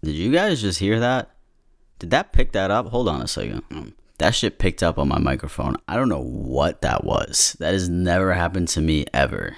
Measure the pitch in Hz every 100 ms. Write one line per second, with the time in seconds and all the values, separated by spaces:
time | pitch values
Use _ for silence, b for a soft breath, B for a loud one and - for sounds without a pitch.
0 | 78 76 98 156 208 151 104 87 98 113
1 | 120 127 - _ _ _ _ _ _ -
2 | 85 143 185 - 123 104 95 107 110 120
3 | 117 73 60 - 52 - - - 55 -
4 | _ - 80 - 104 - 95 - 87 78
5 | 71 71 - 67 - - - - - 113
6 | 131 78 62 67 67 65 78 - 69 62
7 | - 55 - - - - 80 95 90 87
8 | 90 87 95 92 85 92 87 - 80 78
9 | - - 67 50 50